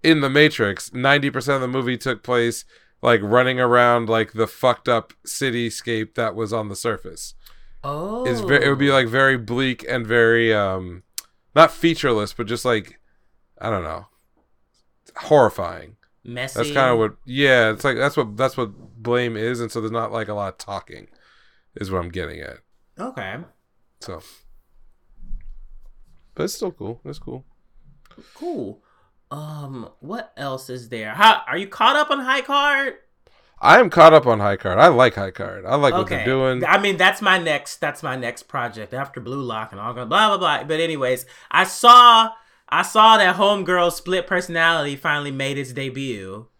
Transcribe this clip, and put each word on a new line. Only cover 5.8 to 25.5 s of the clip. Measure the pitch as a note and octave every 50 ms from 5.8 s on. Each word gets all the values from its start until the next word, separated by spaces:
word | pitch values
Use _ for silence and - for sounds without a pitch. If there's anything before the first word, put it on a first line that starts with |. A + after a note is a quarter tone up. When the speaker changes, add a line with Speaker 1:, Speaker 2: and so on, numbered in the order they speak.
| - B2 A#2 A2 A2 A2 _
Speaker 1:
that | - A2+ A2 F2+
was | G#2+ A2+ G2+ A2+
on | A2+ G#2+ G#2
the | G2
surface. | - - A#2+ G#2+ - - - - - - - - - - - - - - - - - -
Speaker 2:
Oh. | C#3 D3 D3+ E3+ G3+ A3 A#3+ B3+
Speaker 1:
It's | B3+ B2 A2+
ve-, | G#2 - C#3 C3+ -
it | C#3
would | C#3
be, | C3+ C#3 C#3+
like, | C#3 C3+ B2+
very | A2+ A2+ C3 C3+ C3+ C3+
bleak | B2 A2+ G#2 A#2+ B2 C3+ C3 B2+ - - -
and | B2+ B2 A#2
very, | G#2+ A#2 A#2+ A#2 A2+ A#2 A#2 A#2 A2+ A2
um, | G#2 G2+ F#2+ F#2+ F#2+ F#2 F2+ F2 F#2 _ _ _ - - _ _ _ _ _ _
not | C#3+ E3 D#3
featureless, | - - - E3+ D#3+ - - C#3 A#2 G#2+ G#2 G2+ -
but | - A#2+
just, | G#2 A#2 A#2 -
like, | B2+ A#2 A2 - - - _ _ _ _ _ _ _ _ _ _ _ _ -
I | - A2+
don't | A2 F#2+ E2
know, | D#2 D#2+ E2+ G2 _ _ _ _ _ _ _ _ _ _ _ _ _ _ _ _ _ _ _ _ - _
horrifying. | - - - D3+ D3 B2 G#2+ - - F2+ E2+ F2 E2 - - - _ _ _ _ _ _
Speaker 2:
Messy. | - A#2+ B2 B2+ C3+ - -
Speaker 1:
That's | A#2+ D3
kinda | D3 C3+ C3+ B2+ A#2+
what, | A2+ A2 G#2 G2+ _ -
yeah, | B2 B2 C3+ C#3+ C#3 C3 B2 A2+ A2
it's | G#2+ G#2 -
like, | C#3 B2
that's | A#2 C3 C#3+ -
what, | D3 B2+ G#2+ G#2
that's | G#2+ C3 C3 -
what | - B2 G#2+ G2 - - - - A#2
Blame | A2 A#2+ A#2+ B2 B2 A#2+ A2+
is, | G#2 A2 A#2+ B2 A#2+
and | A#2+ A2
so | - A#2
there's | A2 A2
not, | A2+ A#2 A2+ A2
like, | G#2+ A2+ A2
a | G2+ G#2
lot | G#2 G2+ F#2+ -
of | _
talking, | - - G2 F#2+ - _ - - G1+ _ _ _ _ _ _ _ _ _ _ _ _ _ _
is | - G#2 F#2+
what | F#2+ F#2
I'm | E2+ F2
getting | E2 F#2 E2+ D2+ D#2 D#2+
at. | D2 - B1 - _ _ _ _ _ _ _ -
Speaker 2:
Okay. | G3 C4 B3+ - G2+ F#2+ G2+ C3+ F3 - _ _ _ _ _ _ _ _ _ _
Speaker 1:
So. | - - F#2 D#2 - - - _ _ - - - _ _ _ - - - _ _ _ _ - - - - - - - -